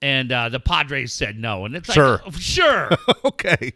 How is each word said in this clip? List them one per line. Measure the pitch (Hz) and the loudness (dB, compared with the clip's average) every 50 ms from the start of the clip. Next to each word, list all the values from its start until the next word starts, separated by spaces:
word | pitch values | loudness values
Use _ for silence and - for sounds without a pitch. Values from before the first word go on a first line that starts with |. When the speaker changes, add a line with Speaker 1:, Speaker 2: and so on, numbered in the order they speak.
Speaker 1:
and, | 139 139 135 131 127 120 | -2 0 0 0 0 -2
uh, | 127 120 117 117 | -2 -2 -2 -2
the | 120 127 | -4 -2
Padres | - - 175 156 143 139 143 135 120 120 - | 0 0 0 0 0 -2 -4 -6 -6 -6 -6
said | - 131 104 107 110 | -6 -6 -6 -6 -8
no. | 113 113 104 92 95 | -6 -6 -6 -6 -6
And | 110 139 | -8 -10
it's | 175 - - | -10 -4 2
like, | - | 4
Speaker 2:
Sure. | 156 139 131 110 - - | 6 6 6 4 2 -2
Speaker 1:
"Oh, | 196 | -6
sure." | 151 - - - - 370 349 302 254 247 - - 175 - - | -12 -8 -6 -2 0 2 4 4 4 2 2 0 0 0 2
Speaker 2:
<laughs> | 254 - - - | 0 0 2 0
Okay. | 277 - - - 180 160 - 120 131 - | -4 -4 -2 -2 0 0 0 -2 -6 -10